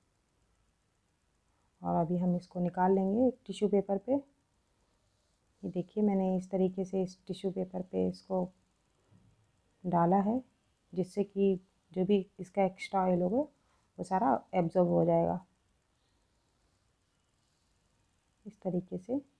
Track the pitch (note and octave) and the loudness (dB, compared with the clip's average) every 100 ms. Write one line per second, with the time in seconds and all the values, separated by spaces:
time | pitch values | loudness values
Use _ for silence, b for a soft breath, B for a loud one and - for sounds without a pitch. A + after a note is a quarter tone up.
0 | _ _ _ _ _ _ _ _ _ _ | _ _ _ _ _ _ _ _ _ _
1 | _ _ _ _ _ _ _ _ F3 F3 | _ _ _ _ _ _ _ _ -2 0
2 | E3 F3+ F3+ F3 - F3+ F3 F3 F#3 G3 | 0 0 -2 -2 -4 -6 -4 0 2 2
3 | F#3+ G#3+ B3+ B3+ - F#3 G#3 G3 G3 G3 | 0 0 0 -2 -8 -4 0 0 0 -4
4 | - C#4 - _ _ _ _ _ _ _ | -2 -4 -4 _ _ _ _ _ _ _
5 | _ _ _ _ _ _ F#3+ F3+ F3+ G#3+ | _ _ _ _ _ _ -8 -6 -6 -2
6 | G#3 G3 F#3+ F#3 F#3 F#3+ F#3 F#3 F#3 F#3+ | 0 2 0 -2 -2 0 0 -2 -4 -4
7 | F#3 - - F#3 G3 F#3 F#3 F#3 F#3 F#3+ | -4 -8 -14 -8 -6 -6 -6 -8 -6 -2
8 | F#3 F#3 - F#3 F3+ - _ _ _ _ | -2 -4 -6 -4 -4 -8 _ _ _ _
9 | _ _ _ _ _ _ _ _ F3+ E3+ | _ _ _ _ _ _ _ _ -2 2
10 | E3+ G3 G3 B3 - _ _ _ _ E3+ | 4 2 2 -2 -6 _ _ _ _ -6
11 | F#3 - G3+ G3 G3 F#3 - _ _ F#3 | -6 -4 -4 2 2 2 -4 _ _ -2
12 | F#3 G3+ F#3 - F3+ - F#3+ F#3+ - G3 | 2 2 0 -10 -6 0 0 -2 -4 0
13 | F#3 F3+ F3+ A#3 D4+ _ _ _ _ - | 2 2 2 0 -2 _ _ _ _ -12
14 | F3+ F#3 B3 A#3+ - F#3 E3 F#3 F3 E3+ | -4 0 2 0 0 0 2 2 4 4
15 | E3 E3+ E3+ F3+ - _ _ _ _ _ | 4 4 2 -2 -8 _ _ _ _ _
16 | _ _ _ _ _ _ _ _ _ _ | _ _ _ _ _ _ _ _ _ _
17 | _ _ _ _ _ _ _ _ _ _ | _ _ _ _ _ _ _ _ _ _
18 | _ _ _ _ G#3 - F#3+ F3 F3+ F#3 | _ _ _ _ -20 -12 -6 -6 -6 -10
19 | F#3 C4+ - _ | -6 -8 -8 _